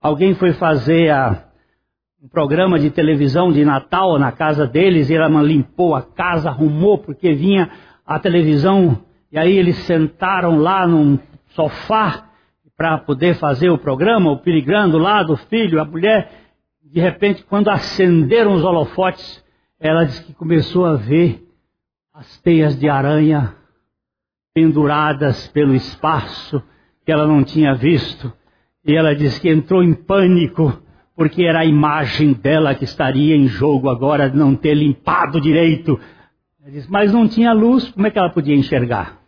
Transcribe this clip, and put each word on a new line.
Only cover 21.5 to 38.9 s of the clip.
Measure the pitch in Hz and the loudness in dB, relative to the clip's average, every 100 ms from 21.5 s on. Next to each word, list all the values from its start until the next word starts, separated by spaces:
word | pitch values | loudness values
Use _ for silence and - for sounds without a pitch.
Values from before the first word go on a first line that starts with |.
| _ _ _ _ _ _ | _ _ _ _ _ _
as | _ 139 - | _ -20 -6
teias | - 165 151 139 | 0 2 2 0
de | 147 | -2
aranha | 139 135 151 156 151 120 - _ _ _ _ _ _ _ _ _ | 0 0 2 2 2 -2 -8 _ _ _ _ _ _ _ _ _
penduradas | - 160 151 147 147 151 139 147 123 - | 0 0 2 0 0 -2 -2 -2 -4 -6
pelo | - 147 | -2 0
espaço | 131 - - 151 160 98 - - 147 - _ _ _ - | 0 -2 -8 -4 -4 -6 -16 -10 -10 -10 _ _ _ -4
que | |
ela | 156 151 | 0 2
não | 151 | 2
tinha | 135 156 151 | 0 0 0
visto. | 135 131 160 - - 127 - _ _ _ _ 151 | 2 0 0 -2 -12 -14 -16 _ _ _ _ -2
E | |
ela | 151 160 | 2 2
disse | 143 147 120 | 0 -2 -2
que | 175 | 0
entrou | 160 - 190 | 0 2 2
em | 175 | 2
pânico, | 160 - 196 185 180 165 - 156 117 _ _ _ - | 0 0 0 4 2 0 -2 -2 -2 _ _ _ -4
porque | 156 160 | -2 0
era | 175 160 | 0 2
a | |
imagem | 160 151 151 151 139 - 151 | 2 2 2 -2 -4 0 0
dela | 127 139 156 156 | 0 0 0 0
que | 135 | -2
estaria | 127 - 135 131 147 | -6 -4 -4 0 2
em | 156 135 | 2 2
jogo | 95 143 139 131 | 0 0 0 -2
agora, | 117 135 147 139 | -2 -2 0 0
de | 135 | 2
não | 147 | 2
ter | 139 156 | 0 0
limpado | 147 151 131 - 165 175 156 | 0 0 -2 -4 -2 -2 -2
direito. | 147 160 165 156 - 135 - - _ _ _ _ | 0 2 2 0 -2 -4 -6 -20 _ _ _ _
Ela | 143 | -20
disse, | 143 135 | -20 -6
mas | 196 208 | -2 2
não | 226 220 | 2 2
tinha | 220 233 | 2 2
luz, | 220 226 254 - | 2 2 2 0
como | - 208 | -4 -2
é | |
que | 214 | 0
ela | 175 | -2
podia | 170 143 | -2 0
enxergar? | 143 135 139 120 | 0 0 -2 -2